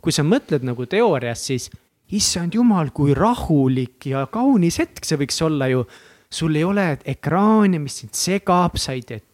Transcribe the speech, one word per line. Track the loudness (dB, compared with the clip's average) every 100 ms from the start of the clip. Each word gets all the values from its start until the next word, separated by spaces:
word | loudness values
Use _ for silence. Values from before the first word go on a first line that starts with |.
kui | -4
sa | 0
mõtled | 2 0 0 -2
nagu | -2 -6 -4
teoorias, | 0 2 0 -2 -6 -4
siis | -6 -6 -16 _ _ -8
issand | -4 -2 -2 -2
jumal, | 2 4 4 0
kui | 0 2
rahulik | 4 2 0 0 2 2 0 -4 -8 -6
ja | -4 -4
kaunis | -2 2 4 2 0
hetk | -4 -6
see | -4 -2
võiks | -2 -2
olla | -2 0 0
ju. | 0 -2 -10 -20 _ _
Sul | -4 -2 0
ei |
ole | 0 0 0 -2
ekraani, | -6 -6 -2 2 4 4 4 2
mis | -4 -10
sind | -10
segab, | -6 -4 -2 2 2 2 -2
sa | -6
ei | -8
tee | -8 -14 -4